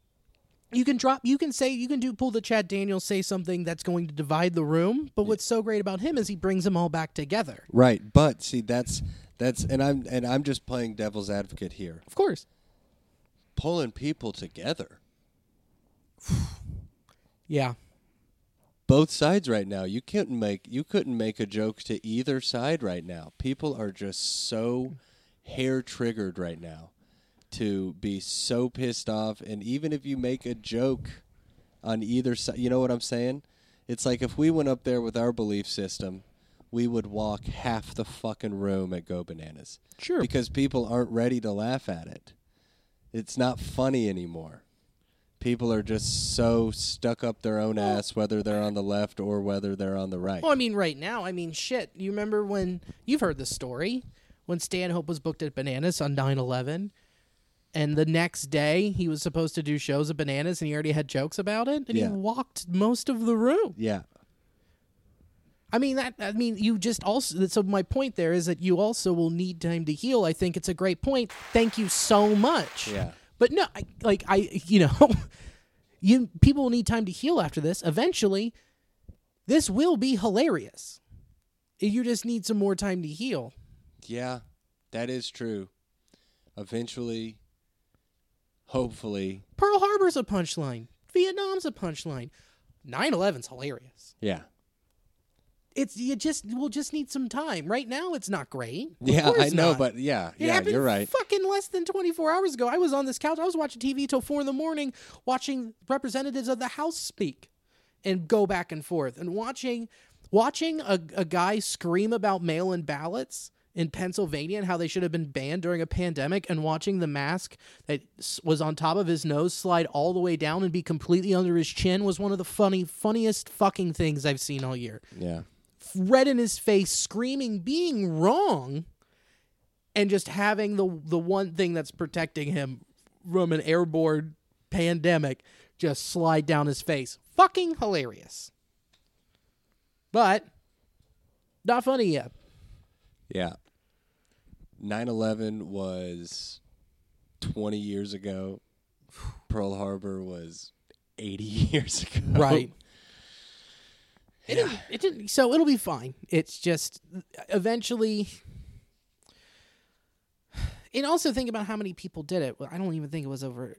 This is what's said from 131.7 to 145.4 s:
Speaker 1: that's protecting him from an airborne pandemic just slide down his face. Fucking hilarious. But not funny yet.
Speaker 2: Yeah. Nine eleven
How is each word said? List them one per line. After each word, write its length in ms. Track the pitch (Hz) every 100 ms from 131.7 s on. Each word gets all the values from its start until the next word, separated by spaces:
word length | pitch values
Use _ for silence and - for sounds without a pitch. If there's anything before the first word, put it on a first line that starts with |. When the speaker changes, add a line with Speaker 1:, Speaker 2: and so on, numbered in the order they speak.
Speaker 1:
that's 160 | 165 147
protecting 600 | - 156 170 165 - 147
him 280 | 147 135 127 - _ _ _ 180
from 220 | 180 170
an 80 | 160
airborne 760 | 151 170 170 156 160 156 156 156 _ _ _
pandemic 720 | 190 170 170 165 165 147 131 _ - _ -
just 280 | 160 135 -
slide 360 | 180 165 160 151
down 200 | 151 147
his 160 | 135
face. 360 | - 147 127 - _ -
Fucking 400 | 370 - 349 320
hilarious. 760 | 214 180 123 101 - - - _ _ _ _ _ _ _ _ _ _ _ _ _ _ _ _
But 320 | 214 214 202 - _ _ _ _ _ _ _ _ _ _ _
not 200 | 196 240
funny 200 | 247 262 208
yet. 260 | 147 120 - - - - - _ _ _ _ -
Speaker 2:
Yeah. 220 | 92 87 - _ _ _ _ _ _ _ _ _ - - -
Nine 300 | 104 104 120
eleven 640 | 113 110 110